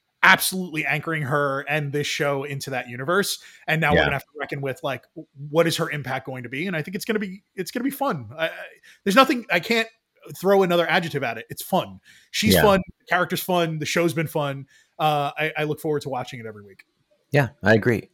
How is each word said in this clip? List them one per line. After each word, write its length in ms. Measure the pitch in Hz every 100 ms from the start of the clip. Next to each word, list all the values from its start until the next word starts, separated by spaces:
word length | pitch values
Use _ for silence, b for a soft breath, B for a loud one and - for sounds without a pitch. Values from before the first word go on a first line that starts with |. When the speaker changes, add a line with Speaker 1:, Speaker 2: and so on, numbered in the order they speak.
| _ -
Speaker 1:
absolutely 640 | 175 185 - 185 180 156 143
anchoring 380 | 147 160 160
her 420 | 131 147 143 135 143
and 240 | 151 143
this 140 | 147 147
show 380 | - 143 139
into 260 | 143 139 135
that 180 | 127 123
universe. 500 | 123 135 185 185 - B B -
And 160 | 160
now 80 | 151
we're 80 | 110
Speaker 2:
Yeah. 60 |
Speaker 1:
gonna 100 | 73
have 80 | 139
to 160 | - 147
reckon 220 | 139 143
with, 180 | 139 127
like, 200 | 147 131 _
w-, 120 | - - 135 147
what 160 | 156 165
is 100 | 156
her 140 | 156
impact 340 | 147 127 135
going 200 | 135 127
to 40 | 120
be? 180 | 131 190
And 80 |
I 60 | 160
think 140 | 151
it's 100 | 196
gonna 140 | - 214
be, 240 | 196 190 _
it's 160 | - 180
gonna 140 | 247
be 60 | 269
fun. 400 | 277 277 165 107
I, 140 | 156 165
I, 20 | 175 175 - b b
there's 120 | 196 202
nothing, 280 | 262 254 -
I 80 | 180
can't 280 | - 233 220 _ _ _ - 151
throw 260 | 185 196
another 260 | 185 175 165
adjective 340 | 175 165 147
at 160 | 127 113
it. 80 | -
It's 120 | -
fun. 380 | - 185 104 95 b b b
She's 240 | - 214
Speaker 2:
Yeah. 80 | 185
Speaker 1:
fun. 180 | 208 190 - -
The 60 | -
character's 360 | 180 175 180
fun. 360 | - 175 170 156
The 80 | 143
show's 280 | 175 170
been 120 | 143 156
fun. 400 | 160 143 139 139 b b -
Uh, 340 | 156 147 143 -
I, 160 | 151 151
I 60 |
look 160 | 151 147
forward 220 | 156 147
to 60 | 143
watching 320 | 131 123 123
it 60 | 110
every 160 | 104
week. 220 | 101 95 - _ _ _ -
Speaker 2:
Yeah, 180 | 147 120 -
I 120 | 98
agree. 340 | 110 131 107 -